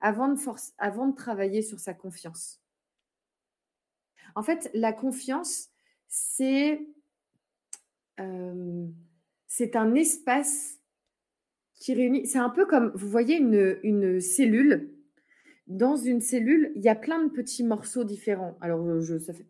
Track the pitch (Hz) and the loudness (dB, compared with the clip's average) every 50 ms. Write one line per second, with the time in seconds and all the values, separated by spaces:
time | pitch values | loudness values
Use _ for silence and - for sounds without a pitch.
0 | - 214 202 220 262 277 285 277 - 262 214 - - - _ - 202 208 196 226 | -2 -2 0 0 0 0 0 -2 -4 -8 -10 -10 -14 -14 _ -6 -6 -6 -4 -2
1 | 262 277 269 - - 247 214 196 196 196 196 220 214 220 214 - - 196 175 - | -2 -2 -2 -2 -8 -8 -4 -4 -4 -2 -2 -2 -4 -4 -10 -12 -12 -12 -12 -12
2 | - 190 170 - - 165 165 - - - - _ _ _ _ _ _ _ _ _ | -14 -16 -16 -14 -16 -14 -12 -12 -12 -12 -14 _ _ _ _ _ _ _ _ _
3 | _ _ _ _ _ _ _ _ _ _ _ _ _ _ _ _ _ _ _ _ | _ _ _ _ _ _ _ _ _ _ _ _ _ _ _ _ _ _ _ _
4 | _ _ _ _ - - _ 208 214 294 330 330 - - - 226 226 220 220 220 | _ _ _ _ -20 -12 _ -4 -2 -2 -2 -2 -4 -6 -2 0 0 0 0 -2
5 | 262 269 254 - - 262 262 320 349 - - - - - _ _ _ _ _ _ | -4 -4 -4 -4 -6 -6 -6 -4 -4 -6 -6 -6 -8 -12 _ _ _ _ _ _
6 | _ _ - - - - - - 269 262 269 277 285 302 302 302 302 - - _ | _ _ -6 -4 -4 -4 -2 0 0 2 2 2 2 2 0 -2 -6 -14 -18 _
7 | _ _ _ _ _ _ _ _ _ _ _ _ _ _ - - _ _ _ _ | _ _ _ _ _ _ _ _ _ _ _ _ _ _ -20 -20 _ _ _ _
8 | _ _ _ - 190 190 185 180 180 180 180 180 180 175 175 175 175 170 165 - | _ _ _ -12 -12 -10 -10 -10 -10 -10 -10 -10 -10 -8 -8 -8 -10 -10 -14 -16
9 | - _ _ _ _ _ _ _ _ - - - 240 226 - 226 220 220 240 294 | -20 _ _ _ _ _ _ _ _ -10 -4 -4 -2 -2 0 2 2 4 4 4
10 | 320 320 - - - 262 247 285 285 - - - - - - - _ _ _ _ | 4 4 2 0 0 0 0 0 0 -2 -2 -4 -6 -10 -12 -16 _ _ _ _
11 | _ _ _ _ _ _ _ _ _ _ _ _ _ _ _ _ - - 254 233 | _ _ _ _ _ _ _ _ _ _ _ _ _ _ _ _ -4 -2 0 2
12 | 254 247 262 269 269 220 - 262 240 240 226 349 392 381 311 262 233 208 - 190 | 2 2 2 0 -2 0 0 0 0 2 2 2 2 4 4 4 4 2 -2 -6
13 | 196 202 202 233 240 240 320 339 277 233 214 202 196 190 180 - - 214 208 202 | -6 0 0 2 2 4 4 4 4 4 6 4 4 4 2 0 0 0 0 2
14 | 196 185 185 185 180 - - - 269 226 214 233 277 294 - 151 - - - - | 2 2 0 0 0 0 2 4 4 4 6 6 6 6 6 4 0 -8 -14 -20
15 | _ _ _ _ _ _ _ _ _ - _ _ _ - 185 190 233 262 302 277 | _ _ _ _ _ _ _ _ _ -20 _ _ _ -10 -2 2 2 2 2 2
16 | - 247 247 233 220 - 262 247 220 254 311 311 302 - - 208 196 330 - 220 | 0 0 0 0 0 0 0 0 4 4 6 4 4 2 -2 4 4 4 4 4
17 | - 302 320 330 320 294 - 247 - - - - 240 233 214 208 - - - 254 | 0 -2 0 0 0 0 -2 -4 -8 -8 -4 -2 0 0 -2 -2 -4 -6 -4 -4
18 | 233 202 208 202 - 220 202 185 185 175 170 - 175 170 170 165 170 170 165 165 | -4 -4 -6 -6 -4 -4 -4 -2 -4 -8 -10 -8 -4 -2 -2 -2 0 0 0 -2
19 | 165 160 165 160 160 - 165 - - | -2 -2 -4 -6 -6 -8 -12 -14 -18